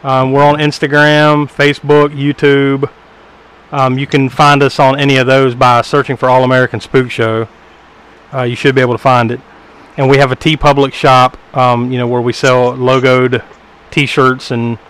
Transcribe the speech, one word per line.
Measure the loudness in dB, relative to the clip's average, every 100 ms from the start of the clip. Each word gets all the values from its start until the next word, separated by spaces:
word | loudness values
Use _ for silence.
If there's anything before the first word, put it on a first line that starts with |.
Um, | -2 -2 0
we're | 2
on | 2 2
Instagram, | -2 -2 -2 2 2 4 2 2 -2
Facebook, | -2 -2 -2 0 2 2
YouTube. | -2 -4 0 2 2 0 -2 -6 -10 _ -20 -20 -20 _ -20 _
Um, | -2 -2 -2
you | -2
can | -2 -2
find | 2 2 4
us | 0 2
on | 0 0
any | 0 0
of | 2
those | 2 0
by | 2 2 2
searching | 0 -2 -2 -4
for | 0
All | 2
American | 2 0 0 -4
Spook | -2 -2 -2
Show. | -4 -4 -4 -8 _ _ -20 _ -20 -20 -20 _
Uh, | -6
you | -6
should | -2 0
be | 0
able | 0
to | 0
find | 0 2 0
it. | -4 -12 -20 -20 -20 -18 -4
And | 0
we | 2
have | 2
a | -2
TeePublic | -4 0 0 2 0
shop, | 0 2 4 2 -2 -10 -2
um, | 0 0 -2
you | -4
know, | -4
where | -2
we | -4
sell | -2 0 2 0 -2
logoed | -2 0 2 2 0 -2 -8 -20 _ _ -8
T-shirts | -4 -2 0 0 0 -6
and | -6 -4 -8